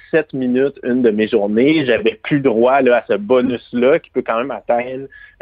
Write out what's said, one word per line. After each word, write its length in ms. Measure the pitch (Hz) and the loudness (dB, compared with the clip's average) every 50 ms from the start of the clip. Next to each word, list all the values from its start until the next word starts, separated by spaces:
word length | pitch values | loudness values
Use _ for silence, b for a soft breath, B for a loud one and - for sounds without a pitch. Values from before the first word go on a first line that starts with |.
| - - | -6 -4
sept 240 | - 160 151 - - | -2 -2 -2 -2 -6
minutes 440 | 135 131 123 123 127 135 139 139 - | -4 -2 -2 0 0 0 -2 -4 -6
une 180 | - 127 120 131 | -4 -2 0 0
de 100 | 123 113 | 2 2
mes 160 | 104 107 107 | 2 0 0
journées, 600 | 104 120 107 101 101 107 113 131 147 160 160 139 | 0 0 0 0 0 0 2 2 2 2 2 0
j'avais 340 | 123 113 107 110 - - - | 0 0 0 0 -2 -4 -4
plus 180 | - - 151 143 | -4 -4 -2 0
droit, 420 | 135 139 135 113 120 127 135 143 | 0 0 2 2 2 2 2 2
là, 160 | 131 123 123 120 | 2 2 2 2
à 60 | - - | 2 -2
ce 80 | 107 | -4
bonus-là 840 | 98 104 104 127 127 123 127 120 113 - - - 120 123 - 160 127 | -2 0 0 0 2 2 0 -4 -6 -8 -8 -2 0 2 2 2 2
qui 120 | - _ | -2 _
peut 100 | - 131 | -6 -6
quand 160 | - - 113 | -4 -4 -4
même 140 | 113 127 139 | -4 -4 -6
atteindre, 560 | 120 101 - - 120 120 120 127 131 135 135 135 B B B B B B | -8 -8 -4 -2 -2 -2 -2 -6 -8 -12 -12 -14 B B B B B B